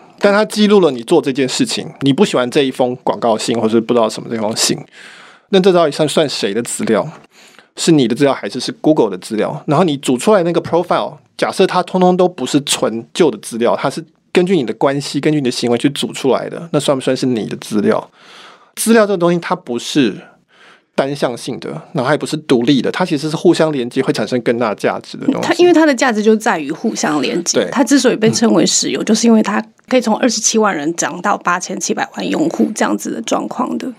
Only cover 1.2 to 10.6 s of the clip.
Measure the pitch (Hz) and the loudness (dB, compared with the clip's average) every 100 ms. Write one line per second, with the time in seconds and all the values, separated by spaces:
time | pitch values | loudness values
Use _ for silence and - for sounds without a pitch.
1.2 | 139 131 127 - 120 - - - 139 135 | 2 0 -2 0 -2 -4 -10 -4 0 2
2.2 | 208 139 123 151 135 - 123 127 - - | 2 0 0 0 0 0 -2 -2 -6 -2
3.2 | 120 107 - 117 110 113 113 120 113 - | 0 0 -2 -2 2 2 2 2 0 -2
4.2 | 123 113 107 110 - - - - - - | -8 -6 -4 -2 -4 -4 -10 -20 -20 -20
5.2 | - - - 196 190 175 151 156 151 160 | -20 -20 0 2 4 4 2 0 0 0
6.2 | 143 - 107 110 120 - 107 98 78 - | 0 -2 -4 -4 -6 -4 0 0 -2 -10
7.2 | _ _ - _ _ - - 151 113 120 | _ _ -20 _ _ -2 2 4 4 2
8.2 | 139 - 101 127 - - 156 151 107 92 | 0 0 -6 -8 -8 -2 2 2 2 -2
9.2 | - 208 - 151 - 147 180 139 - 123 | -6 -4 -2 -4 0 2 2 0 -2 0
10.2 | 214 208 170 165 | 4 2 2 -2